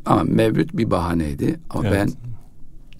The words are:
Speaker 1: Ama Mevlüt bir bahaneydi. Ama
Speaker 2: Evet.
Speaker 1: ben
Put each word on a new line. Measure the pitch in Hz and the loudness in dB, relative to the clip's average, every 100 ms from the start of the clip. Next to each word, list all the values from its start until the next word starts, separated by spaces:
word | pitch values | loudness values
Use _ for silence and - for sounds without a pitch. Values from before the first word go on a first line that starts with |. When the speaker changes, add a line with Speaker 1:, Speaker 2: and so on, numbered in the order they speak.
| - | 2
Speaker 1:
Ama | 107 | 2
Mevlüt | - 113 113 - - - | 4 4 4 4 0 0
bir | 110 | 2
bahaneydi. | 92 87 85 76 71 127 160 - | 2 2 0 0 0 -2 -2 -4
Ama | - 101 | -2 2
Speaker 2:
Evet. | 98 | 2
Speaker 1:
ben | 104 - - 107 - - - - - - | 0 -2 -8 -10 -10 -12 -12 -12 -14 -14